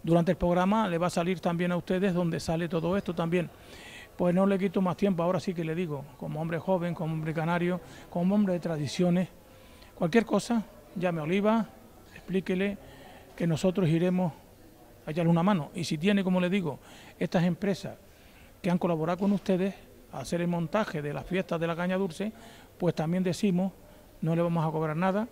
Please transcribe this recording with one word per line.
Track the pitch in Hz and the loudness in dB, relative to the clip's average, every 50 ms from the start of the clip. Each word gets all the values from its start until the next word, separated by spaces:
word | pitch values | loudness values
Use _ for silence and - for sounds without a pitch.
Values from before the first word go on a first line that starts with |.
durante | - 165 165 170 170 180 | 2 4 4 4 4 2
el | 170 | 0
programa | - 180 175 175 180 180 190 208 226 220 | 0 2 2 2 2 2 2 2 2 0
le | 190 170 | 0 0
va | 165 175 | 0 -2
a | 175 | 0
salir | - 180 170 180 190 160 | 0 0 0 0 -2 -2
también | - 180 170 170 180 175 180 | -2 -2 0 0 0 0 0
a | |
ustedes | 175 - - 185 185 196 202 175 | -2 -2 -2 0 2 2 2 2
donde | 175 180 165 165 160 | 2 0 0 -2 -2
sale | - - 165 165 175 160 | -2 -2 -2 -2 -2 -2
todo | 170 165 160 170 185 | -2 -2 0 0 -2
esto | 202 - - 170 | -2 -2 -4 -4
también. | 170 165 165 170 180 170 151 - - - - - - - - - - - - - | -2 -2 0 0 0 0 -2 -10 -18 -20 -20 -20 -18 -18 -18 -18 -18 -20 -20 -4
Pues | - 180 180 175 | 0 2 2 4
no | 185 196 | 4 4
le | 202 196 | 4 4
quito | 190 190 196 - 196 | 2 0 0 0 0
más | 185 185 160 | 0 0 0
tiempo, | - 208 202 185 165 | 0 2 0 2 2
ahora | 165 175 185 180 | 0 0 0 0
sí | - 202 175 | -2 -4 -4
que | 170 165 | -4 -4
le | 160 156 | -4 -4
digo, | 170 185 156 147 135 139 - - | -4 -4 -4 -6 -8 -8 -12 -14
como | - 180 156 151 151 | -12 -10 -8 -6 -4
hombre | 165 160 165 160 | -4 -4 -4 -4
joven, | - - 190 180 170 175 160 | 0 0 0 2 0 -2 -4
como | - 160 156 | -4 -4 -4
hombre | 160 156 156 160 151 | -2 -2 -4 -2 -2
canario, | 165 156 139 - 170 175 175 180 180 - - - - - - | -2 0 0 0 0 0 0 -2 -4 -6 -14 -18 -20 -20 -6
como | - 175 175 185 202 | -4 0 2 2 4
hombre | 214 208 190 180 | 4 4 2 0
de | 175 | 0
tradiciones, | - 170 165 151 151 131 - - 180 180 175 180 185 - - - - - - - - - - - - - - | -2 -2 -2 -2 -4 -4 0 2 2 4 4 2 2 -2 -6 -20 -20 -20 -20 -20 -20 -20 -20 -20 -20 -20 -6
cualquier | - 196 165 151 233 220 | -4 -2 2 2 2 2
cosa, | 226 220 202 - - 233 226 190 - - - - - - | 4 0 0 0 0 -2 -2 -2 -4 -16 -20 -20 -12 -8
llame | 190 170 180 165 165 | -4 -2 -2 -2 -2
a | 147 | -2
Oliva, | 156 185 202 196 214 220 226 208 - - - - - - - - - - | 0 0 2 4 4 2 2 0 -2 -8 -20 -20 -20 -20 -20 -20 -20 -20
explíquele | - - - 175 190 185 - 185 180 196 202 202 - - - - - - - - - - - - | -20 -10 -2 -2 -2 0 0 -2 0 0 -2 -4 -8 -14 -20 -20 -20 -20 -20 -20 -20 -20 -20 -6
que | - 170 | -2 0
nosotros | 170 160 135 - 185 175 208 185 151 | 0 0 2 2 2 2 4 2 4
iremos | 160 165 175 185 185 185 185 165 - - - - - - - - - - - - - - - | 4 4 2 2 2 2 0 0 -2 -6 -20 -20 -20 -20 -20 -20 -20 -20 -20 -20 -20 -14 -10
a | - | -6
echarle | 156 170 170 165 | -2 2 4 4
una | 170 170 170 | 4 6 6
mano. | 196 214 165 143 - - | 4 2 2 0 -4 -6
Y | - 165 | -6 -4
si | - 170 | -4 -4
tiene, | 151 156 202 202 202 185 | 0 2 4 4 4 2
como | 185 185 185 | 2 2 2
le | 180 175 | 2 2
digo, | 185 208 175 151 123 - - - - - - - - - | 0 0 -2 -4 -8 -8 -14 -20 -20 -20 -20 -20 -6 -6
estas | 180 175 - 185 165 | -4 0 2 2 2
empresas | 180 170 - - 202 185 - - 127 110 - - - - - - - - - - - - - | 2 0 0 -2 -2 -2 -2 -6 -12 -12 -14 -20 -20 -20 -20 -20 -20 -20 -20 -20 -20 -20 -6
que | - 170 | 0 0
han | 175 | 0
colaborado | 180 - 175 170 156 156 165 180 | 2 2 0 0 0 0 -2 -2
con | 175 202 202 208 | 0 2 0 0
ustedes | 185 - - 190 175 185 196 185 - - - - - - - - | 0 2 0 0 2 2 -2 -4 -8 -20 -20 -20 -20 -20 -14 -12
a | - | -12
hacer | - - 180 170 | -6 -4 -2 -2
el | 175 | 0
montaje | 175 175 170 170 156 - 214 208 - - 151 | 0 0 -2 -2 -2 0 -2 -2 -2 -4 -6
de | 143 147 | -6 -6
las | 147 147 - | -6 -8 -6
fiestas | - 175 190 180 - 175 165 | -4 -4 -4 -2 -2 -2 -2
de | 165 | -2
la | 165 170 | -2 -2
caña | 165 180 180 185 | -2 -2 -2 0
dulce, | 190 196 185 156 - 190 220 - - - - - - - - - | 0 -2 -4 -4 -6 -8 -8 -8 -12 -20 -20 -20 -20 -20 -20 -8
pues | - 180 170 - | -2 -2 0 0
también | - 156 156 175 185 | 0 -2 0 0 0
decimos, | 185 185 160 - - 202 180 180 190 190 - - - - - - - - - - | 0 -2 -2 0 2 2 2 2 0 -2 -4 -10 -20 -20 -20 -20 -20 -20 -10 -4
no | - 160 165 | -2 0 0
le | 165 | 2
vamos | 170 170 170 170 156 | 0 2 2 0 0
a | 160 | 0
cobrar | 156 160 160 156 151 | 0 -2 -2 -2 -2
nada | 160 185 190 190 208 226 247 | 0 0 0 0 0 -4 -4